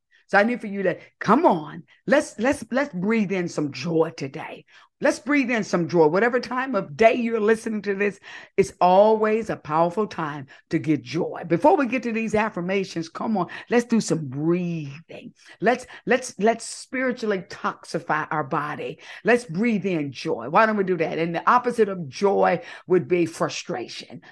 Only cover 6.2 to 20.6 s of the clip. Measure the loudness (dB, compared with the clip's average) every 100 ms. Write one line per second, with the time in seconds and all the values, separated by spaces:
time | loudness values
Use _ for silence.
6.2 | 2 0 -2 -4 -4 -4 -4 4 4 4
7.2 | 0 0 2 0 -2 -6 -4 -2 -2 -4
8.2 | -12 -20 -4 -2 -2 2 6 8 6 6
9.2 | 2 0 -2 -6 -2 2 2 0 -4 -4
10.2 | -6 -6 -12 -20 _ -2 0 -2 -2 -4
11.2 | -4 -6 -2 2 6 4 2 -2 -2 -4
12.2 | 0 0 0 -2 -2 -2 -2 -6 -8 -8
13.2 | -4 -2 -2 -8 -2 0 2 0 2 -2
14.2 | -4 -4 0 0 -2 -4 -8 -12 -16 -18
15.2 | -18 -20 -20 -2 0 0 -4 -10 0 0
16.2 | -2 0 0 0 -6 -16 -8 -4 -2 -2
17.2 | -2 -4 -6 -8 -8 -8 -8 -6 -2 -2
18.2 | -2 -4 -2 -4 -4 -8 -10 -12 -16 -4
19.2 | 2 2 0 -2 0 0 -2 -2 -4 -6
20.2 | -6 -6 0 4